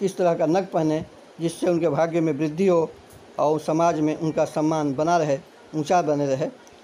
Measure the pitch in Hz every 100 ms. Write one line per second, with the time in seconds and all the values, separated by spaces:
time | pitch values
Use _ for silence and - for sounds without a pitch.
0 | 190 196 175 170 156 185 190 175 156 156
1 | 170 - - - 165 - 185 170 160 143
2 | 165 165 160 139 156 156 196 170 156 -
3 | - - - - 143 156 160 160 170 156
4 | 151 151 160 165 143 156 156 160 147 131
5 | 160 175 151 139 - - - 156 147 180
6 | 151 147 143 135 262 - - -